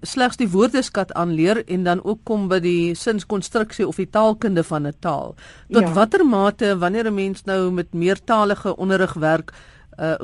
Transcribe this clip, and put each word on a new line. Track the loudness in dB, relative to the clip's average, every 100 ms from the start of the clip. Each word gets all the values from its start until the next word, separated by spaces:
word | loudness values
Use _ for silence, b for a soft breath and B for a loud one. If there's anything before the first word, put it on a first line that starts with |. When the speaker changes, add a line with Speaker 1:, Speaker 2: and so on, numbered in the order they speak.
Speaker 1:
slegs | -6 0 0 0
die | 0
woordeskat | 2 2 2 -2 -4 -4
aanleer | -2 -2 2 2 0 -2
en | -2
dan | 0 0
ook | -2 -6
kom | -4 -4 0
by | 0
die | 0 0 0 -2
sinskonstruksie | -4 -4 -4 -6 -4 -4 -4 -4 -4
of | -4
die | -2
taalkunde | 2 2 2 0 0
van | 0 -2 -4
'n | -6
taal. | -4 -4 -6 -14 b b b
Tot | 2
Speaker 2:
Ja. | 4
Speaker 1:
watter | 4 4 4 4
mate, | 4 2 2 0 0
wanneer | 0 0 -2
'n |
mens | -2 -4 -6
nou | -4 0 0
met | -2 -4
meertalige | -2 0 0 0 2 2 0 -4 -4
onderrig | 0 2 0
werk, | 0 0 0 -2 -18 b b b -6
eh, | -4 -4